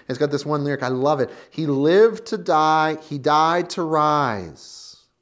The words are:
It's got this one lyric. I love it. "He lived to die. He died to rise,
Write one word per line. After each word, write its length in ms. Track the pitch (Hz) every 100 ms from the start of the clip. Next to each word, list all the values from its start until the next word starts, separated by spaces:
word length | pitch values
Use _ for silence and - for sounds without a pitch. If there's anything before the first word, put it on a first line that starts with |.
| -
It's 100 | 131
got 120 | 143
this 160 | 143 147
one 160 | 147
lyric. 200 | 143 139
I 60 | 127
love 320 | 127 143 143
it. 100 | 120 - -
"He 160 | - 156
lived 600 | 139 151 190 226 220 -
to 100 | 214
die. 640 | 175 156 156 156 156 156
He 160 | - 143
died 520 | 147 151 160 175 175
to 120 | -
rise, 1200 | 160 156 151 147 131 104 85 67 - - - - _ _